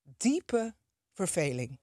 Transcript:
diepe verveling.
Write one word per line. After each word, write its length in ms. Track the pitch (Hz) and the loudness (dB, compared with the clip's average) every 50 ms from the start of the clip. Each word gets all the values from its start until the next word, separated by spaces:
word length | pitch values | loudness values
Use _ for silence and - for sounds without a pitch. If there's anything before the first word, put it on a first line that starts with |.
| _ 143 135 | _ -20 -14
diepe 580 | - - 233 277 349 - - - 233 226 226 226 _ _ _ _ _ _ _ _ | -2 0 2 2 2 0 0 -2 0 0 -2 -6 _ _ _ _ _ _ _ _
verveling. 640 | - 196 175 - 175 156 143 127 123 123 120 135 - | -4 -4 0 2 2 2 2 0 -2 -4 -6 -8 -14